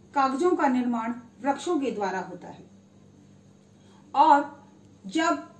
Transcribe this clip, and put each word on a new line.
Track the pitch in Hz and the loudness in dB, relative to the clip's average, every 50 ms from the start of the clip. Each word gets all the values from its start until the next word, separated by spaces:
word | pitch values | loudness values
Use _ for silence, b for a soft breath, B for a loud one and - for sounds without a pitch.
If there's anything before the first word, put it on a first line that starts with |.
| - - - | -18 -6 -2
कागजों | 285 269 262 262 269 339 359 359 | 0 0 0 0 2 2 2 2
का | 349 311 269 | 2 2 0
निर्माण | 254 254 240 240 240 233 226 226 240 | 0 0 -2 -2 -2 -4 -4 -6 -8
वृक्षों | - - - - - - 277 277 - - 349 359 294 | -10 -12 -20 -20 -8 -4 -4 -4 -2 -2 -4 -4 -2
के | 269 233 | -2 -4
द्वारा | 196 202 202 185 175 165 | -4 -4 -4 -4 -4 -6
होता | 170 - 170 175 - - | -8 -10 -14 -16 -16 -18
है | - - - - - - _ _ _ - _ - - - - - - - - - - _ _ _ _ b b b b b b - - | -20 -20 -20 -20 -20 -20 _ _ _ -20 _ -20 -20 -20 -20 -20 -20 -20 -20 -20 -20 _ _ _ _ b b b b b b -6 2
और | 262 302 320 294 277 294 - - - - - - - - - - - - | 4 6 6 6 6 4 -2 -10 -18 -20 -20 -20 -20 -20 -20 -20 -20 -16
जब | 190 - 320 330 339 302 - - - - - | -6 -2 0 0 0 0 -2 -6 -14 -20 -20